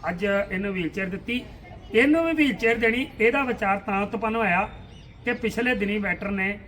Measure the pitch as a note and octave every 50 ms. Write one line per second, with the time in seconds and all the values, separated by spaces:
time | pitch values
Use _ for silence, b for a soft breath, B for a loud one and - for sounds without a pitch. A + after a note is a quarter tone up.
0 | - D#3+ F3 F3 G3+ G3+ G3+ G3+ G3+ - F#3+ F#3 G3+ G3+ F#3+ F#3 E3+ D#3 - F#3+
1 | F#3+ F#3 F#3+ F#3+ - - A#3+ B3 - - - - - - - - - - - A3
2 | B3 C#4+ D4+ E4 E4 E4 E4 D4 D4+ C4+ A3 F3 A3+ A3+ A#3 A3 A#3 A3+ A3+ B3
3 | C#4 - - - G#3+ A#3 B3 C#4 C4+ B3 A3+ - G#3+ G3 G3 G3+ - - G3 G3
4 | G3+ G3+ A3+ G#3 A3+ A3 G#3+ A#3 A3 F#3+ F3 F#3 G#3 G#3+ - - - - - -
5 | - - - - - A#3+ A#3+ A#3+ - G#3+ - - B3 B3+ B3 G3+ G3+ G3+ G#3 G#3+
6 | G3+ F#3+ F3 - G3 G3 G3+ G3 F#3+ G3 G#3 G3+ G3